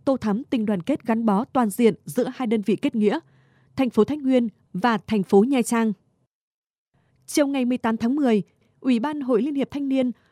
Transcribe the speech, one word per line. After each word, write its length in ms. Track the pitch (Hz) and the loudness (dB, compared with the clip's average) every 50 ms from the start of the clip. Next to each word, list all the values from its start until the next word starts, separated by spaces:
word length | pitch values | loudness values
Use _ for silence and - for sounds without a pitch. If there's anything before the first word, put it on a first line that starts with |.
| - | -2
tô 120 | 277 269 | -2 -2
thắm 260 | 247 - 214 196 233 294 - | -2 0 -2 -2 -2 -2 -4
tình 160 | 285 226 214 | -4 -2 -2
đoàn 160 | 214 208 175 | -2 -2 -4
kết, 240 | 165 - 302 - - | -2 -4 -4 -4 -2
gắn 200 | - 220 226 233 | -4 -2 0 0
bó 180 | 214 196 196 220 | 0 0 0 -2
toàn 260 | - - 262 240 208 | -2 0 0 0 0
diện 240 | - - 240 214 170 - _ | 0 2 2 2 2 2 _
giữa 220 | 151 147 254 240 262 254 | -8 -4 -4 -4 -4 -4
hai 120 | - 254 | -6 -4
đơn 160 | 214 233 220 | -2 -2 -2
vị 140 | 196 - 190 | 0 0 -2
kết 180 | - - 294 - | 0 -2 -4 -2
nghĩa, 240 | 220 208 202 240 330 _ _ _ _ _ _ _ _ _ _ _ | 0 0 0 0 -2 _ _ _ _ _ _ _ _ _ _ _
thành 140 | - 262 233 | -4 -4 -2
phố 140 | - 220 214 | 2 2 2
Thái 140 | 226 294 302 | 2 0 -4
Nguyên 300 | 269 262 262 247 240 208 _ _ _ _ | -2 2 2 2 2 0 _ _ _ _
và 260 | - 180 220 240 226 180 - | -10 -2 -2 0 0 -2 -2
thành 160 | - 220 202 | -2 -2 -2
phố 220 | 180 - 208 196 214 | 0 4 4 4 4
Nha 180 | 269 285 247 | 4 2 0
Trang. 300 | 220 - 233 226 226 220 190 _ _ _ _ _ _ _ _ _ _ _ _ _ _ _ _ _ _ _ _ _ _ _ _ _ _ | 0 0 0 0 0 0 -2 _ _ _ _ _ _ _ _ _ _ _ _ _ _ _ _ _ _ _ _ _ _ _ _ _ _
Chiều 200 | - - 320 285 | -2 0 0 2
ngày 180 | 277 277 269 247 | 2 0 -2 -2
mười 140 | 247 254 247 | -2 -2 -2
tám 180 | - 226 226 | -2 -2 -2
tháng 180 | 220 226 233 277 | -2 -2 -2 0
mười, 280 | 302 285 240 220 202 165 _ _ _ _ _ _ _ | 0 2 2 2 2 0 _ _ _ _ _ _ _
Ủy 180 | - 269 247 226 | -2 0 0 0
ban 220 | 220 302 302 294 | 0 -4 -6 -6
Hội 220 | 262 247 254 196 | -2 0 0 0
Liên 120 | 240 311 285 | 0 0 -2
hiệp 160 | 277 247 - | -4 -4 -4
Thanh 180 | - 294 277 269 | -4 -6 -4 -2
niên, 220 | 269 262 254 247 - _ _ _ | 0 0 0 -2 -4 _ _ _